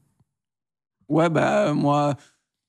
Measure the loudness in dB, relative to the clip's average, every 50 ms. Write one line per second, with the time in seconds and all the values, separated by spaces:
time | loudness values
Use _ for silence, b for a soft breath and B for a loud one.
0 | _ _ _ _ _ _ _ _ _ _ _ _ _ _ _ _ _ _ _ _
1 | _ -2 0 0 2 2 0 0 0 0 0 0 0 0 -2 -2 0 0 0 0
2 | 0 -2 -4 b b b b b b _ _ _ _